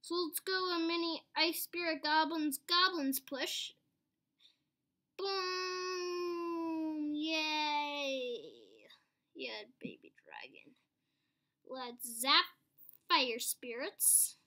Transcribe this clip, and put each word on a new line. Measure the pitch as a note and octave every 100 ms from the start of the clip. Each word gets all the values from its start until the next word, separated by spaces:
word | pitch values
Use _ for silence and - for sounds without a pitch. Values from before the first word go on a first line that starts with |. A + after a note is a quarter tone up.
So | - F4
let's | E4 -
go | - F#4+ F#4 E4+
a |
mini | E4 E4+ E4+ D#4+ _ C#4+
Ice | E4 E4
Spirit | - F4 E4+ D#4
Goblins, | D4+ D#4 D#4 E4 D4+ C4+ -
Goblins | F4 F#4 F4 C4+ C4+
push. | - C4+ D#4 - - - _ _ _ _ _ _ - _ _ _ _ _ _ -
Boom! | G4 G4 F#4 F#4 F#4 F#4 F#4 F#4 F4+ F4+ F4 E4+ E4+ E4+ E4 D#4+ D#4 D#4 D4 D4+
Yay! | D#4 D#4+ D#4 D4+ D4+ D4 D4 C#4+ C#4 C4+ B3 A#3 D3+ A#2 G2+ A2+ G#2 - _ _ _ D#4+
Yeah, | C4 G#3+ G#3 C4
baby | - F2 - _
dragon. | - - B2 - - _ _ _ _ _ _ _ _ _ -
Let's | C4 B3 A#3+ A#3+ A3+
zap | C4 D#4 F4+ - _ _ - _ _
Fire | E4 B3+ A3+
Spirits. | - - B3 A#3 D#4+ - - - - -